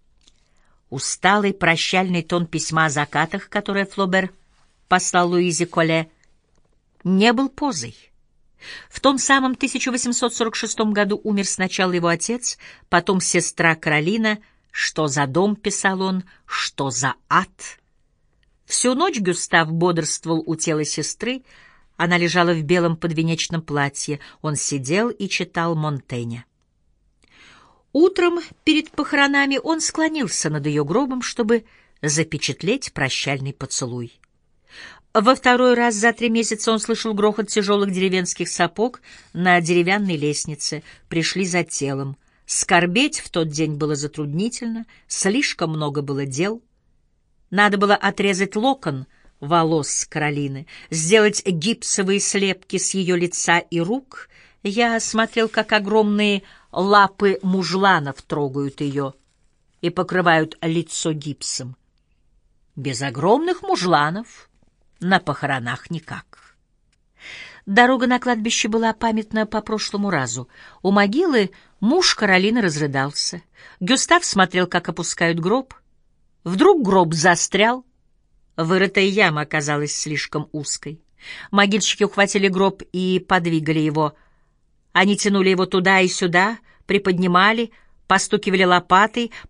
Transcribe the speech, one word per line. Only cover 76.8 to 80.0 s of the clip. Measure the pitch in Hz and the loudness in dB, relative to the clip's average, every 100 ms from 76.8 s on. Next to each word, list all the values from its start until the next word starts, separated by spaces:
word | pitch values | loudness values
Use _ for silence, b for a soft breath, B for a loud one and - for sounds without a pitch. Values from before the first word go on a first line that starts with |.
гроб | 202 190 170 | 4 4 4
застрял. | 160 175 170 - 190 220 254 - _ _ _ _ _ _ - | 4 4 4 2 2 2 2 -6 _ _ _ _ _ _ -6
Вырытая | 160 185 196 196 | 0 2 2 2
яма | 196 196 190 151 | 2 4 2 2
оказалась | 147 156 147 147 147 | -2 -4 -2 -2 -4
слишком | - | -6